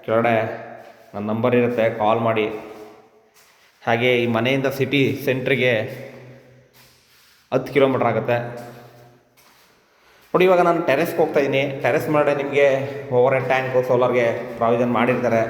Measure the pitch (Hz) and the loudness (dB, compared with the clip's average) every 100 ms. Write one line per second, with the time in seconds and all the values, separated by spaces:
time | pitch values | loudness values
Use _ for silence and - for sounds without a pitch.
0 | - 113 117 113 113 - - - - - | 0 0 2 0 -2 -8 -14 -18 -20 -20
1 | - 101 104 110 123 123 120 117 113 110 | -16 -10 -6 -2 2 2 2 0 -2 0
2 | 107 113 117 110 107 - - - - - | 0 2 0 0 -2 -6 -14 -18 -20 -20
3 | _ _ _ _ _ _ _ _ - 117 | _ _ _ _ _ _ _ _ -2 0
4 | 123 123 120 113 120 135 131 - 127 143 | 2 2 0 0 0 0 -2 -2 -2 0
5 | 131 107 - 127 131 135 127 113 - - | 0 -2 -2 -2 -2 0 0 0 -4 -10
6 | - - - - - - _ _ _ _ | -16 -18 -20 -20 -20 -20 _ _ _ _
7 | _ _ _ _ _ 135 135 143 135 127 | _ _ _ _ _ -4 0 2 2 2
8 | 113 110 110 120 - - - - - - | 0 -2 -2 -4 -4 -12 -16 -20 -20 -20
9 | - _ _ _ _ _ _ _ _ _ | -20 _ _ _ _ _ _ _ _ _
10 | _ _ _ 170 180 180 175 170 170 135 | _ _ _ 2 4 4 4 2 2 0
11 | 165 - 156 156 139 135 139 135 - 147 | 0 0 0 2 0 0 -2 -2 0 0
12 | 160 151 143 143 139 135 139 135 107 110 | 0 2 2 0 -2 2 4 2 -2 -8
13 | - 123 127 135 127 131 131 127 127 123 | -2 2 2 2 0 -2 0 -2 2 2
14 | 123 123 117 120 120 - 117 117 123 113 | 2 2 0 -2 -8 -2 0 0 0 0
15 | 123 123 120 113 113 | 0 0 0 0 -2